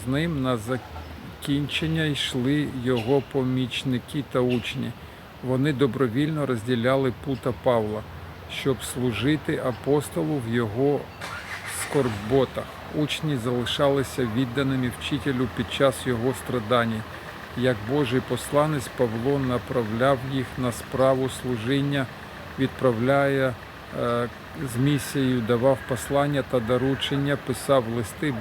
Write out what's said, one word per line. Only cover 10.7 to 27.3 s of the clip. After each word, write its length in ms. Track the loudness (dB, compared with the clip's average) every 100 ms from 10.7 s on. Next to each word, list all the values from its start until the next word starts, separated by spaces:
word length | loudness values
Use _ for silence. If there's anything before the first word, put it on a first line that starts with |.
| 2 2 2 -2 -10 -10 -8 -8 -10 -8 -8
скорботах. 840 | -2 2 2 0 2 4 4 0 -8 -10 -6 -2
Учні 420 | -2 -2 -2 0
залишалися 920 | 0 0 0 2 4 4 0 -2 0 0
відданими 560 | 0 0 0 2 0 -4
вчителю 480 | -4 -2 0 0 0 -2
під 160 | -4
час 340 | 2 2 2 0
його 260 | 0 0
страдань. 600 | -2 -2 -2 2 4 4 0 -6 -10 -12 -14 -10 0
Як 180 | 2 2 0
Божий 320 | 2 2 2 0
посланець, 600 | -4 0 2 4 2 -4 0
Павло 420 | 0 2 0 2
направляв 800 | 2 0 0 -2 0 2 4 4 0
їх 120 | -2 -2 -2
на 140 | -2
справу 580 | -2 -4 4 4 4 2 -2
служіння, 640 | -4 -2 0 0 2 0 -2 -6 -14 -14 -10 -2
відправляє, 960 | -2 2 2 4 4 4 4 2 0 -2 -10 -16 -10 -4
е, 300 | 0 0 -2 -6 -14 -8 -4
з 40 | 2
місією, 640 | 2 2 0 0 2 2
давав 360 | 2 4 4 2 0
послання 560 | -4 0 2 2 2 0
та 80 | 0
доручення, 800 | 2 2 2 0 0 0 0